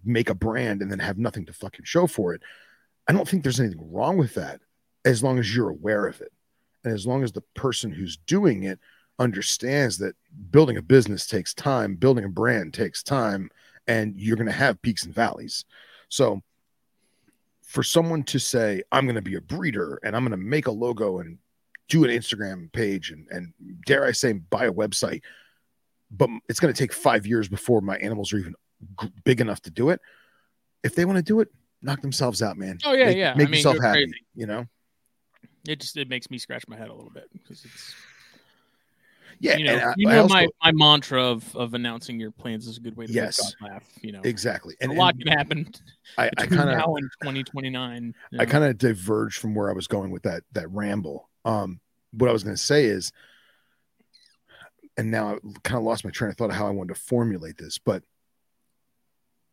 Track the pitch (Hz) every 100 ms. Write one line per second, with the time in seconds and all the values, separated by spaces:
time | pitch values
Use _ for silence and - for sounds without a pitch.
0 | 95 117 120 95 110 113 120 101 98 98
1 | - 95 117 110 85 - 95 - - 165
2 | 175 - 92 85 - - _ _ _ _
3 | - 180 - 190 139 120 117 82 80 90
4 | 131 190 135 - 82 - _ _ _ _
5 | - 120 131 127 104 117 113 82 104 107
6 | 101 - - - _ _ _ _ 120 110
7 | 98 131 127 101 - - 135 117 113 80
8 | 92 78 - 185 196 104 95 95 _ _
9 | _ - 127 95 107 - 123 143 131 92
10 | 98 - _ - 95 143 156 104 80 135
11 | 110 98 - 104 90 - - 131 107 92
12 | 131 123 98 87 113 117 82 76 104 -
13 | - 139 113 98 92 - _ _ - 113
14 | 107 95 107 110 113 - 135 104 120 101
15 | 85 - 113 - 113 - - - - -
16 | _ - 123 101 - _ _ _ _ _
17 | _ _ _ _ _ _ - - 127 170
18 | 165 165 135 139 - 127 110 95 - 131
19 | 135 113 95 95 87 156 175 107 82 -
20 | 107 107 127 101 95 151 131 107 120 110
21 | 104 92 82 85 _ _ _ - - 165
22 | 139 120 113 107 101 95 82 - 107 98
23 | - 76 76 90 87 - - - - 139
24 | 135 117 131 104 82 107 120 110 107 -
25 | 95 - - - _ _ _ _ _ _
26 | _ 98 120 110 - - 165 120 135 -
27 | 143 113 101 117 101 101 - 117 98 98
28 | 104 107 98 107 85 85 _ _ - 95
29 | 107 - - 123 117 101 - 80 127 180
30 | - _ _ _ _ _ _ _ - -
31 | 175 196 160 214 220 _ _ _ 127 139
32 | 143 131 127 98 110 95 95 90 285 269
33 | 247 185 175 131 147 156 151 143 123 127
34 | 143 - - - 110 107 120 _ _ _
35 | _ _ _ _ _ _ - 151 - 151
36 | 135 127 - 127 - 123 - 113 110 110
37 | - - - - - - - - - -
38 | - - - _ _ _ _ _ _ _
39 | _ _ - - 147 151 151 120 120 151
40 | 208 - 190 190 170 - 165 160 151 147
41 | 139 131 127 117 113 - 120 120 120 117
42 | - 117 110 - 120 110 117 113 117 110
43 | 113 113 - - - - 104 101 - -
44 | 110 101 95 107 113 107 123 - 131 151
45 | 180 127 139 151 143 156 160 - - _
46 | - - 117 - - 175 160 127 160 151
47 | 135 - 143 135 131 139 135 127 127 120
48 | 117 - - 120 120 143 147 110 127 107
49 | 95 107 110 - 107 107 101 95 95 104
50 | 95 92 104 85 - 98 82 98 104 101
51 | 82 71 - _ - 110 95 90 _ _
52 | _ 110 123 113 98 98 - 147 127 95
53 | 87 - - _ _ _ _ _ _ _
54 | _ _ _ _ _ - - _ - -
55 | 110 110 104 104 104 101 - 123 110 113
56 | 101 - 110 95 110 95 104 101 90 95
57 | - 123 117 95 80 - 78 - - 95
58 | - _ _ _ _ _ _ _ _ _
59 | _ _ _ _ _